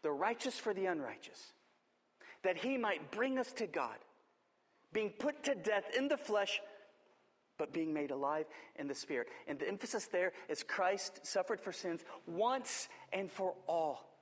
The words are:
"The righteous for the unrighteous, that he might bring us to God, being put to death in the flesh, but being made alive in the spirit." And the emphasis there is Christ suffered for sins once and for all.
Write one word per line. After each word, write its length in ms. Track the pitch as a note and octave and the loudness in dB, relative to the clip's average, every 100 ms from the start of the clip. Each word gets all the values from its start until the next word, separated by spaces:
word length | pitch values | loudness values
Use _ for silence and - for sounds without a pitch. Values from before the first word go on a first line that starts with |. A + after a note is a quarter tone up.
"The 100 | D#3 | 2
righteous 480 | C#3+ G3 A#3 C4 - | 4 2 2 -2 0
for 140 | A3+ | 0
the 120 | G3 F#3+ | 2 2
unrighteous, 680 | E3 B2+ G#2+ - - - - _ _ _ _ _ _ - - | 2 -2 -6 -12 -16 -18 -20 _ _ _ _ _ _ -20 -2
that 140 | F#3+ E3+ | 0 0
he 200 | B3 C4+ | 0 2
might 340 | A3+ E3+ D3 | 2 0 -4
bring 280 | G#3 C4 C4 | 0 2 2
us 140 | A#3+ | 0
to 140 | - G#3 | -2 -2
God, 300 | E3 B2 A2 - _ _ _ _ _ _ _ _ | 0 -2 -4 -16 _ _ _ _ _ _ _ _
being 200 | G#3+ G#3 | -2 -2
put 320 | - C#4+ D4 | 0 -2 0
to 120 | C#4 A#3 | -2 0
death 340 | F#3+ G#3 G3+ B3+ | 4 2 2 2
in 120 | C#4 | 4
the 100 | C#4+ | 2
flesh, 440 | - G#3 G3 - - - - _ _ _ _ _ _ - | 4 4 4 0 -4 -16 -20 _ _ _ _ _ _ -6
but 140 | D3+ | -2
being 220 | E3+ D#3+ | 0 0
made 160 | D3+ C#3+ | 0 0
alive 380 | C#3 C#3 D3+ D#3 - - - | 0 2 2 0 -8 -14 -8
in 120 | C#3+ | -4
the 80 | C3+ | -4
spirit." 340 | - C3+ A#2 - - | 0 0 0 -6 -6
And 140 | C#3+ | -2
the 80 | - | -2
emphasis 400 | G3+ - - - | -2 -2 -2 0
there 260 | F3+ F3+ - - | 2 2 0 -4
is 160 | D#3 | -4
Christ 600 | - - F#3 G3 - - - | -2 2 4 2 -2 -6 -2
suffered 360 | G3+ F3+ A3 | 0 2 0
for 100 | - | -2
sins 320 | F3 F3+ E3+ - - - | -4 -2 -4 -6 -14 -6
once 640 | E3+ A3+ C4 A3+ - - - - | 2 4 4 0 -4 -4 -10 -6
and 180 | F#3+ F#3+ | -4 -2
for 240 | - F#3 F#3 - | 0 0 0 0
all. 440 | E3 D#3 A#2+ - - | 4 4 0 -8 -20